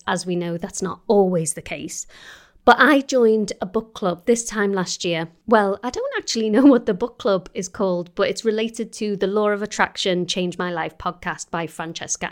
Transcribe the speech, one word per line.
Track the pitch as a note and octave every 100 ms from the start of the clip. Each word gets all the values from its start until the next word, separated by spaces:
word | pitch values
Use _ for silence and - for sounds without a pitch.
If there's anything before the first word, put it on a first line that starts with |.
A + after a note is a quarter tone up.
| -
as | F#3 F3
we | F3
know, | F3 E3+
that's | - -
not | F#3 - _
always | G#3 F#3+ F3+ D#3+ -
the |
case. | - D3+ D#3+ - - - - - _ _ -
But | -
I | B3+ D4
joined | C4+ C4 A3+ A3 G3+ -
a | F#3
book | A3 A3+ -
club | G3 F3 -
this | A#3 -
time | G#3+ G3+
last | G3 F3+ -
year. | F3 E3 E3 _ -
Well, | A3 G3+ A#3
I | A#3+
don't | F4 C5+ B4
actually | - A#3 A3
know | G#3+ C#4
what | B3 A#3+
the |
book | F#3 A#3+ -
club | - G3 F#3 -
is | F#3
called, | - F#3+ F3+ F3
but | - G3+
it's | G3 A3+
related | G#3+ A3+ A#3 A3
to | - G#3+ G3
the | G3+
Law | G#3 G#3
of | G3+
Attraction | G#3 - G3 - G3 F3+ F3
Change | - F3+ F3
My | F3+
Life | E3+ D#3+ -
podcast | F3+ F3 - D#3 -
by | E3+ E3
Francesca | - E3 E3 - - -